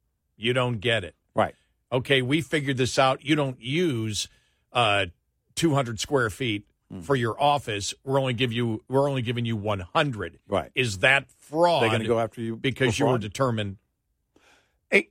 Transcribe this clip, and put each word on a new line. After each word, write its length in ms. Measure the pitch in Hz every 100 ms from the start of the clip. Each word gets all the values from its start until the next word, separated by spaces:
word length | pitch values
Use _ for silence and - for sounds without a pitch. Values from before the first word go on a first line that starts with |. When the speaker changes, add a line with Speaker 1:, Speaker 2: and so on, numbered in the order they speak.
| _ _ _ _
Speaker 1:
You 160 | 113
don't 280 | 127 123 113
get 240 | 117 113
it. 100 | 87 - _
Speaker 2:
Right. 200 | - 90 - _ _ _
Speaker 1:
Okay, 300 | 127 123 135
we 180 | 123 160
figured 360 | - 160 139 131
this 220 | 123 -
out. 260 | 135 131
You 100 | 139 151
don't 240 | 135 113
use, 680 | 117 156 175 117 110 98 - _ _ _ _
uh, 340 | 123 110 101 92 - _ _ _
two 200 | - 165
hundred 260 | 139 117 107
square 300 | - 139 113
feet 340 | - 127 104 - _ _
Speaker 2:
Mm. 100 | 95
Speaker 1:
for 100 | 82
your 240 | 135 117 -
office. 540 | 147 143 120 101 98 -
We're 160 | 135 135
only 140 | 131
give 180 | 117 127
you, 320 | 117 117 110 -
we're 200 | 131 143
only 100 | 131
giving 240 | 117 120
you 120 | 117 107
one 240 | 104 101
hundred. 580 | 87 160 147 107 85 - -
Speaker 2:
Right. 220 | 95 -
Speaker 1:
Is 240 | 131 120 95
that 260 | 131 139 131 _
fraud? 440 | - 156 175 156
Speaker 2:
They're 80 | 113
gonna 160 | 110 110
go 120 | 113
after 220 | 113 -
you 160 | 113 113
Speaker 1:
Because 400 | 135 117 131 104
Speaker 2:
for 60 |
Speaker 1:
you 40 | 117
were 40 |
Speaker 2:
fraud? 80 | 123
Speaker 1:
determined. 560 | 101 - 135 110 101 98 _ _ _ _ _ _ _ _ _ _ _
Speaker 2:
Hey, 200 | 202 -